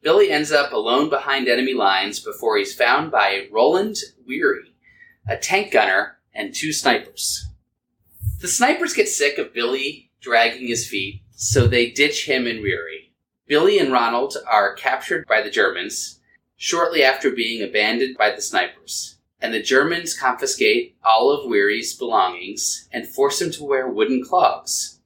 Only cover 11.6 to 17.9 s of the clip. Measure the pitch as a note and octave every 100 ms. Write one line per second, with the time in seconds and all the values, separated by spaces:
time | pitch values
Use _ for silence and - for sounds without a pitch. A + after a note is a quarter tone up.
11.6 | A#2+ B2 A#2+ - D3 D3 - C3 A#2+ A2
12.6 | G2+ E2+ E2 D#2+ _ _ _ _ _ D3
13.6 | F#3 G3+ C#3+ B2+ A#2 A#2+ C3+ - - A2
14.6 | G2+ - C3+ C3 - E3+ - G#2+ G#2 A2+
15.6 | G2 E2+ G2 - - - _ _ _ _
16.6 | - E3+ E3+ E3 C3+ C3 C#3 A#2 A2+ A2+
17.6 | G2 G#2+ G#2+